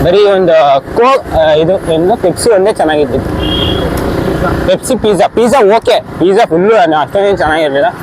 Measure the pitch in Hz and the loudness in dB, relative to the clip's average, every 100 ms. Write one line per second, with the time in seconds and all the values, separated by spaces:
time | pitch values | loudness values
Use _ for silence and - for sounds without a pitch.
0 | 143 190 208 196 180 160 143 139 - - | 2 2 2 2 2 4 4 2 -2 0
1 | 240 269 - 160 160 156 165 190 - 160 | 2 2 0 0 2 2 0 -2 -2 -2
2 | 175 233 185 151 240 202 196 - 160 151 | 0 0 -2 -2 0 2 2 0 -2 0
3 | 139 131 - - - - 151 - 165 - | -2 -4 -4 -6 -4 -4 -4 -4 -4 -6
4 | - - - - 180 - - 277 - 240 | -6 -4 -4 -4 -4 -4 -2 -2 -2 -2
5 | 214 190 190 - 233 277 202 226 - 214 | 0 0 0 0 2 2 2 2 2 -2
6 | - - 170 196 233 160 196 226 170 156 | -2 -2 0 2 2 2 2 2 2 0
7 | 139 202 196 190 156 156 151 139 160 - | -2 -2 0 0 0 0 0 0 -2 -4